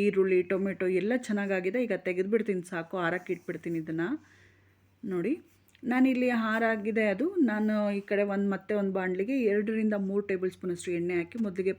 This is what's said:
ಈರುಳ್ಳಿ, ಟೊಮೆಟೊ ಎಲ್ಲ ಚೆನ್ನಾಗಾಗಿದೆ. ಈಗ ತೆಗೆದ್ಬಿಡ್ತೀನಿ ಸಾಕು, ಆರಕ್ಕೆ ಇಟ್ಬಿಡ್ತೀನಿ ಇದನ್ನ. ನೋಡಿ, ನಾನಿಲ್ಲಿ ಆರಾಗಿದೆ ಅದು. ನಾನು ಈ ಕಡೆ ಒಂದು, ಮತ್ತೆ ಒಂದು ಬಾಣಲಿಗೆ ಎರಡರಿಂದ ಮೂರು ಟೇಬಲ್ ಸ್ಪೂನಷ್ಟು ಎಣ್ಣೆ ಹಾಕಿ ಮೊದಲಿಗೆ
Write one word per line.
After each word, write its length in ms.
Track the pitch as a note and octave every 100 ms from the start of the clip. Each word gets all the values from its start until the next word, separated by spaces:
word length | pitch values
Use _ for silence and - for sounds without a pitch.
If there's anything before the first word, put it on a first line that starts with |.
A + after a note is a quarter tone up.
ಈರುಳ್ಳಿ, 360 | G3+ F#3+ F#3+ F#3 F3+
ಟೊಮೆಟೊ 360 | F#3+ G3 F3+ F#3 F#3
ಎಲ್ಲ 120 | G3+ B3 A#3+
ಚೆನ್ನಾಗಾಗಿದೆ. 520 | G#3 G3+ F#3+ F#3 A#3+
ಈಗ 100 | A#3 F3+ F#3
ತೆಗೆದ್ಬಿಡ್ತೀನಿ 580 | F3+ F#3+ A3 G#3+ F#3 E3+
ಸಾಕು, 260 | F3 E3 F#3
ಆರಕ್ಕೆ 260 | E3+ F3 -
ಇಟ್ಬಿಡ್ತೀನಿ 440 | E3+ - E3 E3+ E3
ಇದನ್ನ. 260 | D#3+ D#3+ F3 D4+ - - - _ _ _ _ _
ನೋಡಿ, 300 | - F3+ F#3 E4+ - _ _ _
ನಾನಿಲ್ಲಿ 460 | A#3 B3 C4 B3+ B3 A#3+ A3
ಆರಾಗಿದೆ 540 | A3+ A3+ A3 G#3 A3 G#3+
ಅದು. 140 | G3 D#4+ F#4+ A#3+
ನಾನು 260 | G#3 G#3+ G#3+ G#3 G3+
ಈ 40 |
ಕಡೆ 220 | G3 G3+ G3+
ಒಂದು, 140 | G3 G3+
ಮತ್ತೆ 220 | F#3+ - G#3+
ಒಂದು 120 | G3
ಬಾಣಲಿಗೆ 420 | F#3+ F#3 F#3 G3+ C4+ A3+
ಎರಡರಿಂದ 460 | G3+ G#3 A3 G#3+ G#3 F#3+
ಮೂರು 140 | G3+ G3+
ಟೇಬಲ್ 260 | F#3 F#3
ಸ್ಪೂನಷ್ಟು 380 | - F#3 F3 F#3+
ಎಣ್ಣೆ 240 | F3 F3 F3
ಹಾಕಿ 200 | E3+ A#3 G#3+
ಮೊದಲಿಗೆ 280 | F#3 F#3